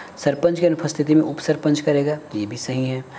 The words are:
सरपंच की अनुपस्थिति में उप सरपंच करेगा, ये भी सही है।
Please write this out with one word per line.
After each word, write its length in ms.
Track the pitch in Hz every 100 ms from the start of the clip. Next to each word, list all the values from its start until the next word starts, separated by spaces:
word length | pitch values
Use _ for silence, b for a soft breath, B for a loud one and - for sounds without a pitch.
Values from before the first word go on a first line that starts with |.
| B -
सरपंच 420 | - 139 175 170
की 60 | 170
अनुपस्थिति 500 | 156 151 - 143 156
में 60 |
उप 180 | 156 147
सरपंच 400 | - 151 156 147
करेगा, 380 | - 143 143 151 - 107
ये 100 | 104
भी 120 | 123
सही 320 | - 131 131
है। 160 | 131 127